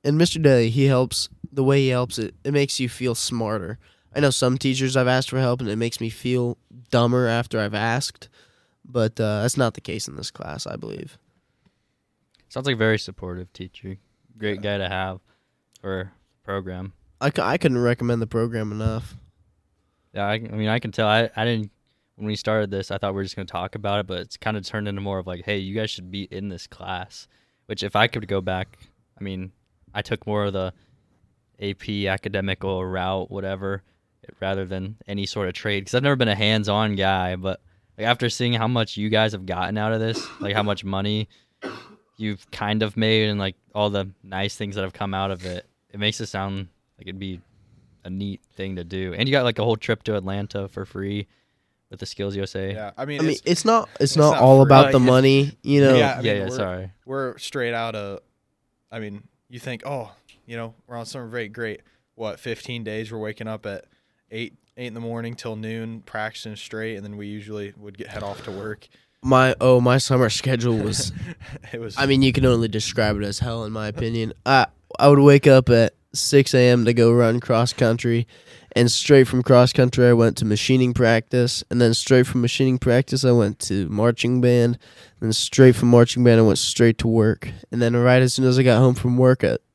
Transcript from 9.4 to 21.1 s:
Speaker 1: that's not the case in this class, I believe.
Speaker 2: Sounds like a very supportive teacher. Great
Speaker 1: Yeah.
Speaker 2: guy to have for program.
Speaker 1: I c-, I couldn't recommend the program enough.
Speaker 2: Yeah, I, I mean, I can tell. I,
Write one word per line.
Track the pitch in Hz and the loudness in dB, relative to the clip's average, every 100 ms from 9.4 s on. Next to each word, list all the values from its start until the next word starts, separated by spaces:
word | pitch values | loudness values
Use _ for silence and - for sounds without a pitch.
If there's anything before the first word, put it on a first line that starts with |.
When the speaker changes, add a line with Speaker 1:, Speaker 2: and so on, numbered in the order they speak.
Speaker 1:
that's | 113 - | -2 -2
not | 120 | -2
the | - | -4
case | - 101 - | -12 -10 -10
in | |
this | 69 - | -12 -14
class, | - - 73 | -14 -14 -12
I | - | -12
believe. | - 53 50 - _ _ _ _ _ _ _ _ _ _ _ _ _ _ | -12 -12 -14 -16 _ _ _ _ _ _ _ _ _ _ _ _ _ _
Speaker 2:
Sounds | - | -6
like | 139 | -4
a | 117 | 0
very | 110 110 | 2 0
supportive | - - 92 90 90 | -4 -14 -12 -12 -14
teacher. | - 92 - 95 95 _ _ _ | -16 -18 -14 -14 -16 _ _ _
Great | 110 104 98 | -10 -8 -6
Speaker 1:
Yeah. | 104 101 | -6 -4
Speaker 2:
guy | |
to | 92 | -4
have | 95 95 92 _ _ _ _ _ _ | -6 -6 -10 _ _ _ _ _ _
for | 101 95 95 _ _ _ | -8 -8 -10 _ _ _
program. | - 98 92 92 95 _ _ _ | -10 -8 -8 -12 -12 _ _ _
Speaker 1:
I | 139 | -4
c-, | - | -2
I | 98 165 | -2 -2
couldn't | 160 123 | -2 0
recommend | 120 120 120 117 | 0 -2 -2 -4
the | 113 | -4
program | 117 117 117 107 | -4 -4 -6 -8
enough. | 107 110 110 - - _ _ _ _ _ _ _ _ _ | -6 -6 -6 -12 -20 _ _ _ _ _ _ _ _ _
Speaker 2:
Yeah, | 104 | -8
I, | 101 | -4
I | 110 | -6
mean, | 113 107 107 | -6 -6 -2
I | 113 | -2
can | 110 | -4
tell. | 107 | -4
I, | 107 | 0